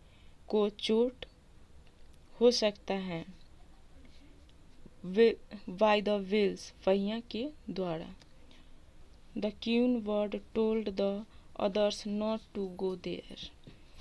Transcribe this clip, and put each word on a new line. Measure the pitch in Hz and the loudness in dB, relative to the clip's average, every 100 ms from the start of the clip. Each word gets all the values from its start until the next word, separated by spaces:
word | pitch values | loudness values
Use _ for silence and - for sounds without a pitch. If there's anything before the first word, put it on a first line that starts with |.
| - - - - - | -20 -20 -20 -20 -2
को | 214 202 | 2 2
चोट | - - 220 254 - - - - - - - - - - - - - | 0 2 4 2 -2 -16 -20 -20 -20 -20 -20 -20 -20 -20 -20 -12 4
हो | 240 | 4
सकता | 233 214 202 - | 4 0 -2 -4
है। | 196 185 165 190 - - - - - - - - - - - - - - - - - 180 | -4 -4 -8 -10 -16 -20 -20 -20 -20 -20 -20 -20 -20 -20 -20 -20 -20 -20 -20 -20 -14 0
Wi-, | 190 226 - - 202 - 185 | 6 6 6 -6 -14 -8 2
by | 214 208 208 | 4 4 2
the | 208 185 | 0 2
wheels, | 214 196 180 - - 190 | 2 2 0 -10 -2 2
पहिया | 196 202 226 - | 2 2 -4 -6
के | 214 294 - - | -8 -8 -10 -10
द्वारा। | 185 180 160 185 185 - - - - - - - - - - - 220 | -6 -4 -4 -8 -16 -20 -20 -20 -20 -20 -20 -20 -20 -20 -20 -12 -4
The | 208 - 226 | -4 -4 0
queen | 233 254 240 208 | 2 2 2 0
bird | 208 208 202 - 226 | -2 -2 -4 -4 0
told | 220 220 208 196 | 2 0 -2 0
the | 196 202 220 - - - 208 | 0 -2 -8 -18 -14 -2 0
others | 208 208 208 208 | 2 2 0 -4
not | 208 214 220 - 208 | -2 -2 -4 -6 -8
to | 190 180 | -6 -4
go | 190 185 180 | -4 -4 -6
there। | 175 - - - - - - - - | -8 -10 -14 -14 -16 -20 -20 -20 -20